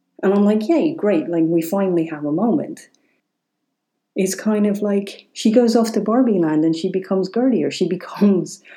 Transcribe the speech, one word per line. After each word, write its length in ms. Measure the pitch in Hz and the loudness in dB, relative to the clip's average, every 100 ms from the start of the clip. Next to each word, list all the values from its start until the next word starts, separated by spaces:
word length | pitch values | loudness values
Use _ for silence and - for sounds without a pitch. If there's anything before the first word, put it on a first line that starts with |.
| _ - | _ -4
And 100 | 196 | 0
I'm 120 | 202 | 2
like, 240 | 208 214 220 | 2 2 0
"Yay, 260 | 320 165 | 0 0
great, 340 | - 208 170 147 | 0 0 0 0
like, 160 | 170 160 | 0 2
we 160 | 170 | 0
finally 440 | 160 196 190 170 160 | 0 -2 0 0 -2
have 180 | 151 | -6
a 80 | 147 | -4
moment." 560 | 156 233 165 - - - _ _ _ _ _ _ _ _ _ _ _ _ - | 0 0 0 -4 -12 -20 _ _ _ _ _ _ _ _ _ _ _ _ -4
It's 180 | 190 | -4
kind 320 | - 214 214 208 | -2 -2 0 0
of 140 | 202 | 0
like 480 | 202 202 202 - - | -2 -2 -4 -12 -18
she 180 | - 220 | -4 2
goes 240 | 233 240 233 | 4 4 2
off 160 | 220 | 2
to 80 | 208 | 0
Barbie 380 | 214 240 240 190 | 0 2 2 2
land 260 | 160 156 | 2 2
and 100 | 165 | 2
she 160 | 160 185 | 0 -2
becomes 380 | 185 - 190 185 | -4 -2 -2 -2
girly, 340 | 233 262 202 | 0 0 0
or 80 | 143 | -2
she 160 | - 175 | -2 -4
<laughs> 80 | 156 | -4
becomes 680 | - - 202 190 151 - - | -8 0 2 2 -2 -10 -20